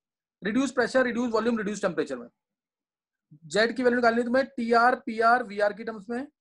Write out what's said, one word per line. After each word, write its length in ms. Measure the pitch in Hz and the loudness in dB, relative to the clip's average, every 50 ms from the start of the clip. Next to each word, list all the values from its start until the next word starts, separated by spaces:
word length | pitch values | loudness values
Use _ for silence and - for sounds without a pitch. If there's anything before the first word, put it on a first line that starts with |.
| _ _ _ _ _ _ _ _ | _ _ _ _ _ _ _ _
रिड्यूस 300 | 180 214 214 262 277 - | -6 -2 0 0 -2 0
प्रेशर, 320 | - 254 233 214 - 262 254 | 0 0 -2 2 2 2 2
रिड्यूस 260 | 247 214 233 254 233 220 | 2 0 -2 -4 0 0
वॉल्यूम, 240 | 214 220 240 233 | 0 0 0 -2
रिड्यूस 240 | 214 196 208 208 196 | 0 -2 -4 -4 -2
टेम्परेचर 360 | 208 185 160 160 143 - 131 | -4 -2 -2 -2 -4 -4 -6
में। 100 | 120 120 - _ _ _ _ _ _ _ _ _ _ _ _ _ _ _ _ _ _ _ _ - - 165 | -10 -12 -18 _ _ _ _ _ _ _ _ _ _ _ _ _ _ _ _ _ _ _ _ -20 -20 -18
जेड 300 | 147 160 208 226 233 226 | -4 0 0 0 0 0
की 60 | 262 247 | 0 0
वैल्यू 140 | 240 240 | 2 2
निकालनी 240 | 247 240 226 226 240 | 4 2 2 2 2
है 40 | 240 | -2
तुम्हें 200 | 240 247 269 269 | 0 0 0 -2
टीआर, 480 | 269 - 254 226 226 233 233 233 247 254 247 - | -2 -6 -8 -2 2 4 4 6 4 2 0 -4
पीआर, 380 | 247 220 220 226 233 240 247 240 | -10 -2 2 4 4 4 2 0
वीआर 300 | 196 202 202 208 208 196 | -6 -2 0 0 0 0
की 100 | 208 233 | -4 -10
टर्म्स 260 | 226 220 208 190 233 | -10 -10 -10 -10 -8
में 180 | 233 247 294 302 _ _ | -8 -8 -8 -10 _ _